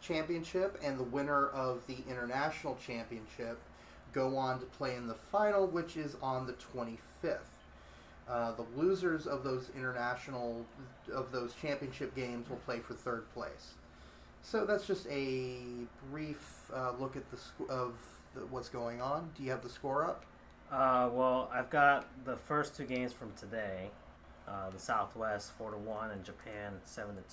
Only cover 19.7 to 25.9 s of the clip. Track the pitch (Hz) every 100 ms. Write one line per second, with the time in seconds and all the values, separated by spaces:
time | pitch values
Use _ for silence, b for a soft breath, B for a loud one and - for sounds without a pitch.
19.7 | - 139 139 165 - - - - - -
20.7 | 135 131 127 123 123 127 127 127 123 127
21.7 | 151 143 139 - - 127 - - 151 143
22.7 | - 123 127 123 - 110 104 98 113 104
23.7 | 92 98 - - - - - - 101 95
24.7 | 95 - 113 95 113 110 104 - - 110
25.7 | 107 107